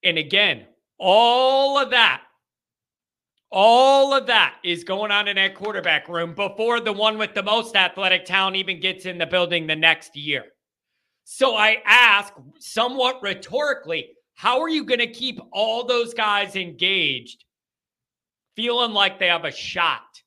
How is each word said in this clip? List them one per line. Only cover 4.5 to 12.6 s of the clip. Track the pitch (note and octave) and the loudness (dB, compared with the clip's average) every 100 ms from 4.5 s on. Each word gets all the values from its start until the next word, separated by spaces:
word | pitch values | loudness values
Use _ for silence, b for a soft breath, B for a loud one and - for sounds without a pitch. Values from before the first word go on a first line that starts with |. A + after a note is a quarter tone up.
| - | 0
is | F#3 E3+ | -6 -6
going | E3+ F#3+ G#3 | -4 -6 -2
on | G3+ G3+ | 0 0
in | G3 | 0
that | G3 G3 | -2 -2
quarterback | G#3 G3+ F3 D3+ - | -8 -4 0 -2 -2
room | E3+ E3+ D#3 | -6 -6 -4
before | G3+ G3 A3 A#3 | -6 -4 -2 -2
the | A3+ | -2
one | G3+ G#3+ G#3+ | 0 0 0
with | G#3+ | -6
the | G#3 | -4
most | G3 A3+ A3+ G#3 | -2 -2 0 0
athletic | F3+ F3+ F#3+ F#3 | 0 0 0 0
talent | F#3 F#3 F#3+ F#3+ | 0 -2 0 -4
even | F#3+ F3+ | -6 -4
gets | F#3 F#3 F#3 | -6 -6 -10
in | F3 | -6
the | E3 | -2
building | F3+ F3 F3 D#3+ | -2 0 -2 -4
the | D#3 | 2
next | D#3+ D#3+ - - | 2 2 -4 -16
year. | D3 C#3 - _ _ _ _ _ _ _ | -6 -6 -8 _ _ _ _ _ _ _
So | _ - C4 A3 | _ -2 0 2
I | G#3+ A3 - | 0 0 4
ask, | A3+ A#3+ G3+ G3+ - C#3 _ | 6 6 4 0 -16 -20 _